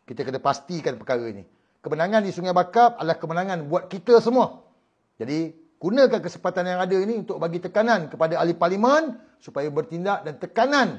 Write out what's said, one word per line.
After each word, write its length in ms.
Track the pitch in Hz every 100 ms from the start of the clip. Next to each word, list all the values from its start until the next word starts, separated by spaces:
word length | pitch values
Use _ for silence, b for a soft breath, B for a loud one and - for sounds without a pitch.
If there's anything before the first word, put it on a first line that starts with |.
Kita 240 | - 120 131
kena 160 | 127
pastikan 560 | 139 139 - 170 151 120
perkara 320 | 110 123 117
ini. 160 | 98 92 _ _ _
Kemenangan 460 | 147 151 175 220 196
di 80 |
Sungai 240 | 175 180 180
Bakap 400 | 175 233 240 233
adalah 240 | 165 160
kemenangan 480 | 160 170 190 180 143
buat 160 | 160 -
kita 320 | 190 240 233
semua. 480 | 220 254 202 - _ _ _ _ _ _
Jadi, 320 | 113 151 160 - _ _
gunakan 400 | 170 254 262 -
kesempatan 460 | 170 - 180 180 180
yang 140 | 180
ada 140 | 185 190
ini 240 | 202 226
untuk 160 | 196 180
bagi 220 | 165 170
tekanan 500 | 175 196 220 214 151
kepada 300 | - 160 165
ahli 160 | 170 170
parlimen 720 | 175 190 233 302 311 233 - _
supaya 320 | - 143 151
bertindak, 560 | 147 151 170 185 202 156
dan 80 | 139
tekanan 520 | 175 - 254 285 208